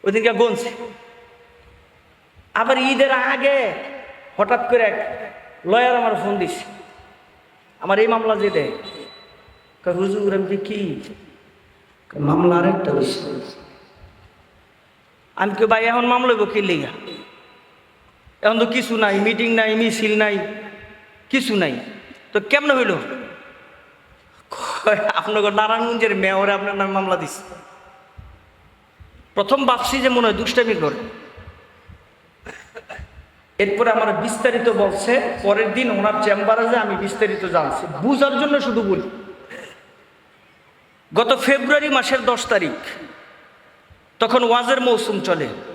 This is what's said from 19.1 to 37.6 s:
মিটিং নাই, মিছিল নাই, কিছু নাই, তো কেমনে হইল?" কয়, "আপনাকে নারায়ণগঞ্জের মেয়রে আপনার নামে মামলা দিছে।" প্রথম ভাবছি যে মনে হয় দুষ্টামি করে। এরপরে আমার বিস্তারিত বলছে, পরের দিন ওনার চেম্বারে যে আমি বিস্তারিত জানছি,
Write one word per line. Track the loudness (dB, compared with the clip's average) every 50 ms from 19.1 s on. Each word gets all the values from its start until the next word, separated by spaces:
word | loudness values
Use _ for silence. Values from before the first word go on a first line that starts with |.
| 2 2
মিটিং | 2 0 0 0 0 0 2
নাই, | 2 2 2 2
মিছিল | 2 2 0 0 0 0 0 2 2
নাই, | 2 2 0 -2 -4 -6 -10 -12 -14 -16 -18 -18 -20 -20 -20 -20 -20 -20 -20 -20 -12 _
কিছু | -2 -2 0 0 0
নাই, | 0 0 0 -2 -6 -10 -12 -16 -18 -20 -20 -20 -20 -20 -4 -4
তো | -4
কেমনে | -2 2 2 2 4 4 2
হইল?" | 2 2 0 0 -2 -4 -8 -10 -12 -12 -14 -16 -18 -20 -20 -20 -20 -20 -20 -20 -20 -20 -20 -20 _ _ _ -20 _ _ _ _ -20 _ _
কয়, | -14 -12 -10 -8 -8 -2 2 2 2
"আপনাকে | 2 0 -2 -2 -2 -2 -2 0 0 0 2
নারায়ণগঞ্জের | 2 2 2 2 0 0 0 -2 0 0 0 0 2
মেয়রে | 0 0 0 2 2 2 2 0
আপনার | 0 -2 -4 -2
নামে | -2 -2 0 0
মামলা | -2 0 0 -2
দিছে।" | -2 -2 -8 -10 -14 -14 -16 -20 -20 -20 -20 -20 -20 -20 -20 -20 -20 -20 -20 _ -20 -20 -20 -20 -20 _ _ _ _ _ _ _ _ _ _ _ _ -20 -20 _ -20 -20 _ _
প্রথম | -2 2 2 2 2 4
ভাবছি | 2 2 2 0 -2 -2 0
যে | 2 2
মনে | 2 4 2
হয় | 2 2
দুষ্টামি | 0 -2 0 2 2 2 2 0
করে। | 0 0 -2 -4 -4 -12 -14 -16 -18 -20 -20 -20 -20 -20 -20 -20 -20 -20 -20 -20 -20 _ -20 -20 -20 _ _ _ _ _ _ _ _ _ -20 -20 -20 -20 -18 _ -18 -16 -16 -16 -16 -16 -18 -18 -20 -20 _ _ _ _ _ _ -2
এরপরে | -2 -2 2 2 2 2
আমার | 4 2 2 0 0
বিস্তারিত | -2 -2 -4 -4 0 0 0 0 2 0 2
বলছে, | 2 4 2 2 2 -2 0 2 2 2 0 -2 -6 -2 0
পরের | 0 2 2 0 0 0
দিন | 0 0 0
ওনার | 0 2 0 0 0 2 2
চেম্বারে | 2 2 2 2 2 2 2 2 2
যে | 2
আমি | 2 0 0 -2
বিস্তারিত | -4 -4 -6 -2 0 0 0 0 -2 -4
জানছি, | 0 0 0